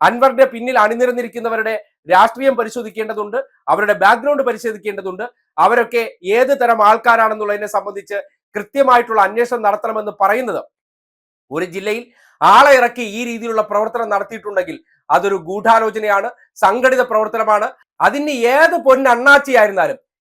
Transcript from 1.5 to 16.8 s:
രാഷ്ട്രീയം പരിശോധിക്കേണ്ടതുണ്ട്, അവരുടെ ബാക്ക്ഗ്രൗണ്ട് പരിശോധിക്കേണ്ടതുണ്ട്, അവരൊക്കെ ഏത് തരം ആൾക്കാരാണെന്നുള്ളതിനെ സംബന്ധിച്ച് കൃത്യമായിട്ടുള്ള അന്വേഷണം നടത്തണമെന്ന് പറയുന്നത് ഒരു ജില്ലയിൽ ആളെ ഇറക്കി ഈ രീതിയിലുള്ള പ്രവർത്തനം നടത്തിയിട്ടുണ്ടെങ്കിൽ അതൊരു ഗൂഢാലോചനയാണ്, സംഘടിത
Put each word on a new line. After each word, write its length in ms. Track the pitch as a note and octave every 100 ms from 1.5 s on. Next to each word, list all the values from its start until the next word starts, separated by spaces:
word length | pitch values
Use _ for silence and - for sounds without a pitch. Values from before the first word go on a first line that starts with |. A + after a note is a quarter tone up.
| A3+ A3 G#3+ - _ D3+
രാഷ്ട്രീയം 420 | F3+ A3+ A#3 C4+ A#3+
പരിശോധിക്കേണ്ടതുണ്ട്, 800 | A3+ B3 G#3+ A3 A3 G#3+ G#3 A#3 C4+ _ -
അവരുടെ 220 | E3 G#3 F#3
ബാക്ക്ഗ്രൗണ്ട് 400 | F#3+ A#3 C4+ C#4+ B3+
പരിശോധിക്കേണ്ടതുണ്ട്, 760 | G#3+ A#3+ G#3+ G#3 G3 F#3+ F#3 A#3+ _ _ -
അവരൊക്കെ 380 | F3+ A#3+ A#3 A#3 A3 - F3+ A3
ഏത് 160 | C4 C#4
തരം 180 | A#3+ A3 G#3
ആൾക്കാരാണെന്നുള്ളതിനെ 800 | A3+ A#3+ A#3 A3 G#3+ G#3 G#3 G#3 G#3
സംബന്ധിച്ച് 420 | G3 G3 - G3+ - _ _
കൃത്യമായിട്ടുള്ള 680 | G#3 G3+ C#4 C4+ B3 A#3 A3 F#3+
അന്വേഷണം 340 | A3 A#3 A#3+ G#3+
നടത്തണമെന്ന് 460 | G3+ A3+ G#3+ G#3 G3+
പറയുന്നത് 400 | G3 A3+ B3 E3+ - _ _ _ _ _ _ _ _ D3
ഒരു 100 | F3+
ജില്ലയിൽ 300 | F3+ G3+ A3+ A#3+ _ _ -
ആളെ 320 | D#3+ G#3+ C#4+ C4+
ഇറക്കി 260 | A#3+ A#3+ A3+ G#3
ഈ 20 | A#3+
രീതിയിലുള്ള 340 | A3+ A3+ A3 G#3+
പ്രവർത്തനം 380 | G#3 A3 A#3 A3+
നടത്തിയിട്ടുണ്ടെങ്കിൽ 640 | G3 G3+ A3 G#3 G3 F3+ D3 _ _ -
അതൊരു 220 | D#3+ G3 G3 D#3+
ഗൂഢാലോചനയാണ്, 800 | G3 A3 A3+ A3 A3 G#3+ G3 G#3+ - _ -
സംഘടിത 400 | F#3+ A3+